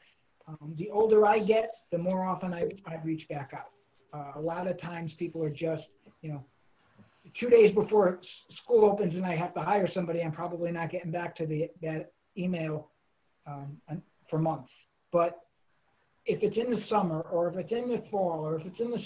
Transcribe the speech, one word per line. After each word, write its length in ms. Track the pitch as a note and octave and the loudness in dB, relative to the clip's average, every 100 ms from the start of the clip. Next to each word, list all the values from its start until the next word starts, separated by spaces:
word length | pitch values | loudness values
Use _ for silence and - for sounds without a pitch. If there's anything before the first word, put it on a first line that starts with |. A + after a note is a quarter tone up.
| _ _ _ _ - | _ _ _ _ -20
Um, 280 | D#3 D3+ D#3+ | -16 -12 -8
the 120 | G#3 | -4
older 360 | G#3 A3 G#3+ G#3 | 2 6 8 6
I 120 | A3 | 4
get, 340 | G3 A3 A3 - - | 4 2 2 -6 -6
the 80 | E3+ | -4
more 260 | F3+ F#3 | -2 -2
often 280 | F#3 F3+ F#3 | -2 -4 -4
I, 180 | E3+ - G3 E3 | -4 -4 -6 -12
I 100 | E3 | -8
reach 240 | D#3+ D#3 - | -4 -6 -6
back 240 | D3 C3 | -10 -10
out. 180 | C#3+ - _ _ _ _ | -14 -16 _ _ _ _
Uh, 260 | D3 C#3+ D3+ | -14 -12 -6
a 20 | |
lot 260 | D#3+ E3+ F#3 | -6 -4 -4
of 140 | F3 | -6
times 300 | E3+ E3+ E3 - | -8 -8 -10 -8
people 240 | E3+ E3 | -8 -4
are 80 | D3+ | -6
just, 340 | D3 E3 D#3 - _ _ _ | -2 -4 -4 -8 _ _ _
you 100 | D#3 | -12
know, 140 | C#3+ B2+ _ _ _ _ _ - _ F3 - | -10 -12 _ _ _ _ _ -20 _ -18 -4
two 80 | B3 | 6
days 260 | A#3 G#3 | 10 10
before 460 | G3+ - G#3+ F3+ F#3 | 6 4 4 4 2
s-, 340 | - - - - | -10 -20 -20 -12
school 220 | - A#3 | 4 6
opens 300 | G#3 G3+ F3+ | 6 6 0
and 100 | F3 | -2
I 100 | F#3 | -2
have 200 | D#3+ F3 | -2 -2
to 60 | F#3 | -2
hire 260 | E3 G3+ F3 | 0 2 2
somebody, 280 | F#3+ E3+ E3+ | -2 -2 -2
I'm 100 | E3 | -2
probably 380 | D3+ F3 E3+ E3+ | -4 -6 -4 -4
not 200 | E3+ E3 | -4 -4
getting 200 | F3+ E3 | -6 -6
back 240 | E3+ E3 - | -6 -6 -6
to 100 | D#3 | -4
the, 240 | D3+ E3 - | -2 -4 -6
that 300 | D#3+ D#3 - _ _ G#3 | -6 -6 -8 _ _ -6
email, 540 | F3+ F3 D#3 D3+ - _ _ _ _ _ - | -4 -2 -4 -6 -10 _ _ _ _ _ -14
um, 340 | C#3+ C#3 D3 - | -12 -12 -14 -12
un-, 140 | D#3 - _ - | -12 -12 _ -6
for 100 | D#3 | -2
months. 320 | D#3+ D3 B2 _ _ _ _ | 0 -2 -8 _ _ _ _
But 300 | F3 E3+ - _ _ _ _ _ _ _ _ - | 2 2 -2 _ _ _ _ _ _ _ _ -6
if 160 | F#3 | -2
it's 160 | G#3 G#3+ | 0 0
in 120 | B3 | -2
the 120 | A3 - | -2 0
summer, 320 | G#3 F3 D#3 E3 | 0 0 -2 -2
or 160 | E3+ F3 | -2 -2
if 80 | F3+ | -4
it's 160 | - | -4
in 160 | A#3+ B3 | -4 -2
the 140 | A3+ - | -4 -4
fall, 360 | G3+ F3+ D#3+ D#3 | -2 -2 -2 -4
or 140 | D#3+ | -6
if 60 | F#3 | -6
it's 140 | G3 | -6
in 100 | A#3 | -4
the 120 | A3+ | -4